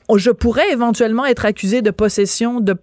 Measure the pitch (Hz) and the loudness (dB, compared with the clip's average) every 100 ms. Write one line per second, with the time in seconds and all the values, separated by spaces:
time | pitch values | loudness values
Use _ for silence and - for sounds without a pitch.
0 | - 208 202 226 240 233 392 262 240 220 | 0 2 2 0 0 0 0 0 0 0
1 | 226 226 277 240 208 208 196 240 214 - | 0 0 0 0 -2 -2 -2 0 0 0
2 | 214 - 196 - 233 247 202 185 | 0 0 -2 0 -4 -2 -2 -2